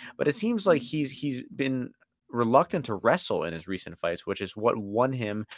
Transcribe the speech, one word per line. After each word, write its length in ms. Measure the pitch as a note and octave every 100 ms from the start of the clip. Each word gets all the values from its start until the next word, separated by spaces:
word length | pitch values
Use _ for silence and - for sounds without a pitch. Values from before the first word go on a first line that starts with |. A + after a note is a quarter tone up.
| - -
but 100 | -
it 80 |
seems 320 | - A3 A3+ G3
like 140 | D3+
he's, 300 | - D#3 C3+
he's 320 | C#3 D3 B2+ -
been 360 | - C3+ C3 B2 - _ _ _
reluctant 560 | A#2+ A#2 C3 F3 F#3+
to 120 | B2+ G2
wrestle 480 | A2 F3 - F2+
in 80 | D#2+
his 160 | E2 E2
recent 280 | F#2 - E2+
fights, 300 | E2+ E2+ -
which 140 | G2
is 160 | G2 G#2+
what 200 | A2+ A#2
won 360 | G2+ G#2 C3
him 340 | C3 G#2+ G#2+ G#2+